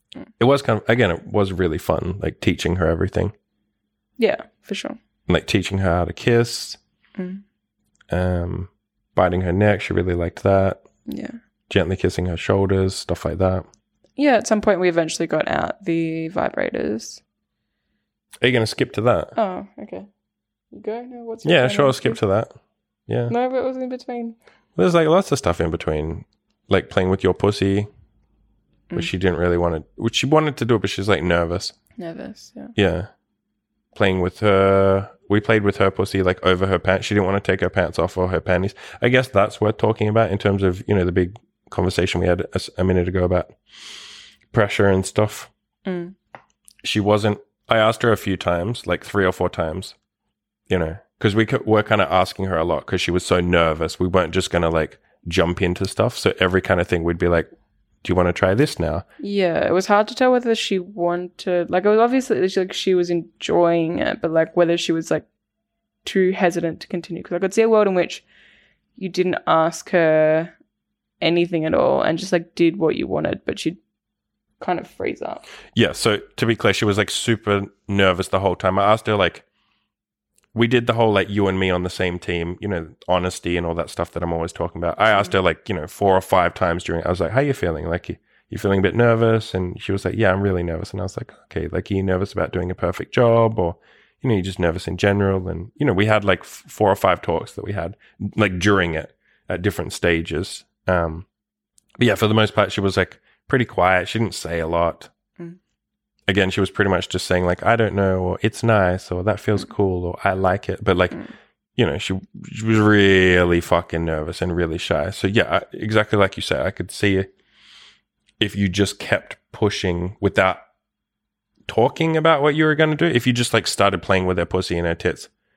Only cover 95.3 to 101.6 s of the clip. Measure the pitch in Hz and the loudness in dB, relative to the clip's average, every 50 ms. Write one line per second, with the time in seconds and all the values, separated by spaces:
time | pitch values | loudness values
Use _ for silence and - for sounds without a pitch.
95.3 | 98 95 92 90 82 85 87 113 - - 147 139 98 92 104 110 107 107 101 98 | 0 -2 -4 -6 -8 -8 -10 -14 -6 -2 0 2 2 2 2 2 2 2 2 2
96.3 | 92 87 - - - - - - - - 110 98 98 - - 95 90 85 - - | 0 0 -2 -10 -20 -20 -20 -20 -4 0 2 2 2 4 2 2 2 0 -2 -4
97.3 | 82 82 - - - - - - 101 98 85 85 - - _ _ _ - - 101 | -4 -4 -4 -8 -12 -12 -10 -8 -6 -6 -8 -8 -10 -14 _ _ _ -10 -10 -6
98.3 | - - 107 98 90 87 85 104 101 95 90 85 80 80 76 - _ _ _ _ | 0 0 0 0 0 0 2 2 4 4 2 0 -2 -4 -6 -8 _ _ _ _
99.3 | _ _ _ - 92 85 90 104 - - 85 - - - - 87 85 82 82 - | _ _ _ -8 -8 -4 -2 -4 -4 -4 -6 -8 -6 -2 0 0 0 0 -2 -4
100.3 | 82 80 95 - - - - _ _ _ _ - 92 87 85 82 78 85 87 - | -4 -6 -6 -6 -10 -16 -18 _ _ _ _ -2 0 0 0 -2 -6 -8 -12 -16
101.3 | _ _ _ _ _ _ | _ _ _ _ _ _